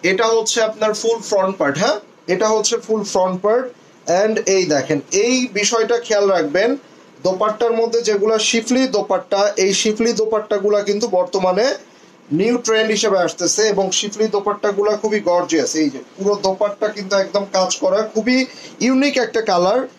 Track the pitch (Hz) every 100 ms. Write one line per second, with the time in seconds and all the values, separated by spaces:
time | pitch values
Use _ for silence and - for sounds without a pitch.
0 | 175 190 226 226 214 240 220 214 214 214
1 | 226 226 208 202 190 196 143 139 226 311
2 | - - - 185 214 220 214 226 - 220
3 | 202 196 185 185 202 233 254 - - -
4 | - 175 214 214 - 190 170 147 127 147
5 | - 196 233 254 247 196 208 233 220 233
6 | 233 208 202 185 147 165 226 277 - -
7 | - - 180 185 214 214 233 226 226 226
8 | 214 202 214 220 220 233 226 247 262 202
9 | 196 185 180 196 202 202 196 196 220 214
10 | 233 208 214 220 208 208 196 208 202 208
11 | 240 185 180 196 185 185 247 - - -
12 | - - - 151 214 240 220 220 220 214
13 | 214 190 175 - 170 - 214 190 190 -
14 | 208 208 220 208 196 202 208 202 208 208
15 | 220 208 - 175 - 160 123 156 151 131
16 | - - 196 202 190 190 208 202 214 208
17 | 190 202 190 202 202 190 180 - 190 196
18 | 214 214 214 254 262 - - - 240 262
19 | 277 269 226 226 220 180 180 233 -